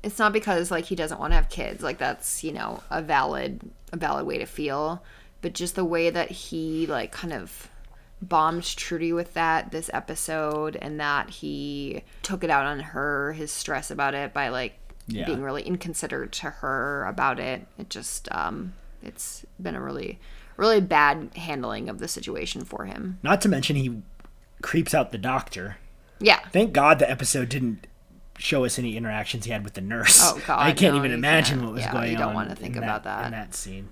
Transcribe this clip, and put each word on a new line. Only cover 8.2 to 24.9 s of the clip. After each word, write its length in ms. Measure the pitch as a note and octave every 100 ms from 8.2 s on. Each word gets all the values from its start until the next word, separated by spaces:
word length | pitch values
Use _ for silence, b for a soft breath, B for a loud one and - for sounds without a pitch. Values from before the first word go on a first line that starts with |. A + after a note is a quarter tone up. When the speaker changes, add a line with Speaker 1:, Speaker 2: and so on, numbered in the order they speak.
Speaker 1:
bombed 420 | F#3 E3 D#3 E3+
Trudy 500 | E3+ - - E3+ E3
with 200 | E3+ E3+ -
that 360 | E3 D#3+ -
this 180 | D#3+ D#3+
episode, 840 | - - D#3 - D#3+ D3+ D3+ D#3 -
and 180 | C#3+ D3+
that 300 | D3 C#3+ -
he 760 | - D3+ C#3+ C#3+ C#3+ C#3 C#3+ - b
took 200 | - F#3+
it 60 | E3+
out 160 | C#3+ C#3
on 140 | D3
her, 540 | D3 D3 C#3+ C#3+ C#3+
his 180 | D#3 D3
stress 380 | - - C#3+ C#3+
about 240 | C#3+ C#3 C#3
it, 180 | C#3
by, 160 | C#3+ C3+
like, 280 | B2+ B2 - - - -
Speaker 2:
Yeah. 180 | A2 F2+
Speaker 1:
being 160 | C#3
really 220 | C3+ C#3
inconsiderate 680 | - F3+ F3 D#3+ D#3+ C#3+ B2+
to 160 | - D#3
her 560 | - C#3 C3+ C3+ C#3+ G2
about 340 | - C3+ B2+
it. 260 | C3 C3 - -
It 120 | -
just, 380 | - - - -
um, 420 | - D#2 - F#3 - - -
it's 420 | - - - - - -
been 140 | F3+ C#3+
a 60 |
really, 380 | C3+ C#3 - - b b b -
really 240 | G#3+ A3
bad 480 | F#3 D#3 D3 D#3 - -
handling 520 | E3+ C#3+ A#2+ G#2+ -
of 120 | -
the 80 | -
situation 580 | - - - - - -
for 200 | - F#3+
him. 340 | - F#3 F#3
Speaker 2:
Not 200 | C3+ G3
to 80 | -
mention 260 | D3 C3 D3
he 260 | C3 A#2 - - - - - -
creeps 300 | - E3 F3